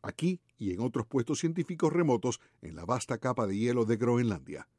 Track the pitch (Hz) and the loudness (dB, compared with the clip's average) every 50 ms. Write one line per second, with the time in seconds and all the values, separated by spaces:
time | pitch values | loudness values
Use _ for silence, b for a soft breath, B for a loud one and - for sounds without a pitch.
0 | - - - - 156 180 185 175 _ _ _ _ 110 98 90 90 117 127 113 123 | -8 -10 -6 0 0 0 0 -2 _ _ _ _ -4 -4 -2 0 -2 -2 -2 -2
1 | 110 - - 139 120 - 151 - - 165 165 180 160 - 180 156 - 156 156 170 | -4 0 0 -2 0 0 -2 -2 0 -2 -2 -2 -4 -4 -2 0 0 2 4 4
2 | 175 151 123 110 - 127 113 b b b b b - - 82 80 85 87 123 117 | 4 4 4 2 2 -2 -4 b b b b b -14 -14 -12 -10 -2 -2 -2 -2
3 | - - 123 113 - 131 123 127 117 98 95 104 113 120 120 123 113 107 117 107 | 0 -4 -6 -2 0 -2 0 2 0 0 0 0 0 2 2 2 2 2 2 2
4 | 123 120 120 120 123 113 101 76 65 - 78 69 - _ _ | 2 2 2 2 2 0 0 -2 -6 -12 -12 -14 -14 _ _